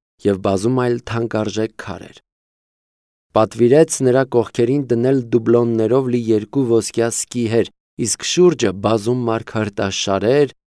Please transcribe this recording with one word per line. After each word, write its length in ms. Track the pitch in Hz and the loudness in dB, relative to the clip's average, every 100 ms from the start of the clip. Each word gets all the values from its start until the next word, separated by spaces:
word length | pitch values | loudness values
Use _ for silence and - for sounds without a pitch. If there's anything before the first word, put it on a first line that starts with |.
| _ _ | _ _
և 160 | 101 95 | -2 0
բազում 400 | 101 98 110 127 | 0 0 0 0
այլ 220 | 123 120 | 0 -2
թանկարժեք 720 | - 117 117 110 107 101 110 - | -4 -6 -4 -4 -4 -4 -6 -6
քարեր։ 440 | - 92 95 - _ _ _ _ _ _ _ _ _ _ _ 107 | -14 -14 -16 -20 _ _ _ _ _ _ _ _ _ _ _ 0
Պատվիրեց 600 | 107 113 117 143 160 - | 0 2 4 6 4 2
նրա 260 | 131 127 135 | 2 2 2
կողքերին 580 | 123 107 - 120 143 | 0 -2 0 0 0
դնել 380 | 127 117 127 135 | -2 0 0 0
դուբլոններով 840 | 117 117 113 117 120 113 110 127 131 | 0 -2 2 2 2 0 2 0 0
լի 140 | 123 | -2
երկու 440 | 113 107 107 139 120 | 0 0 0 -2 2
ոսկյա 420 | 117 - - 117 | 2 0 -2 -2
սկիհեր, 640 | - - 123 113 113 101 _ _ - | -2 -6 -4 -2 0 -2 _ _ -8
իսկ 260 | 110 - - | -6 -4 -2
շուրջը 460 | 170 180 143 107 | 4 4 4 -2
բազում 480 | 95 104 113 104 127 | -2 -2 0 -2 -2
մարգարտաշարեր, 1300 | 117 113 110 110 104 101 98 - - 98 104 143 139 - _ | -2 -4 -4 -4 -4 -4 -6 -4 -2 0 2 2 0 -4 _